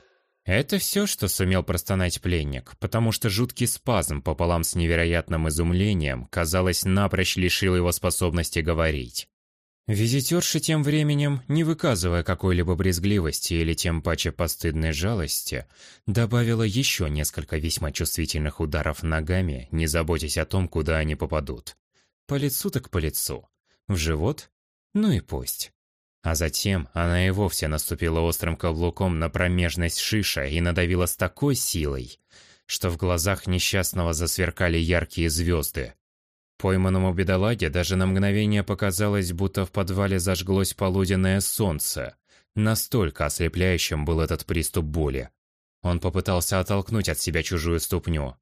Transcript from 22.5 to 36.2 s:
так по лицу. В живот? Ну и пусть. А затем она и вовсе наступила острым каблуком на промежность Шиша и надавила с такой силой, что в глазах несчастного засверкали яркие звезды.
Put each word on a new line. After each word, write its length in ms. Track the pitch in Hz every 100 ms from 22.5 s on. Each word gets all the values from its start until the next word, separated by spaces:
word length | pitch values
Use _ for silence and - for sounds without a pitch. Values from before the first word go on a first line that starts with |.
| 139 202
так 180 | 139 -
по 80 | 90
лицу. 500 | 78 - - 64 - _ _ _ -
В 80 | 92
живот? 540 | 80 76 98 151 - _ _ _ _ 202
Ну 160 | 214
и 80 | 107
пусть. 520 | - 69 62 - - _ _ _ _ _
А 100 | 85
затем 560 | 82 82 - 101 95 76
она 340 | 87 85 87 92
и 20 |
вовсе 380 | 95 98 - 78
наступила 540 | 76 - 85 85 82
острым 360 | 82 82 85 80
каблуком 600 | 87 80 87 - 92 82
на 100 | 82
промежность 720 | - 90 90 87 90 85 -
Шиша 460 | - 110 92 - 69
и 140 | 80
надавила 440 | 87 85 87 90 87
с 100 | -
такой 380 | 90 - 143
силой, 640 | 131 - 87 73 67 60 - _ - - - -
что 240 | - 92
в 80 | 85
глазах 480 | 92 87 92 95 -
несчастного 680 | 92 - 98 87 95 85
засверкали 640 | 78 85 - 87 - 90 85
яркие 500 | 82 87 80 - 82
звезды. 640 | 78 85 85 73 - 60 - _ _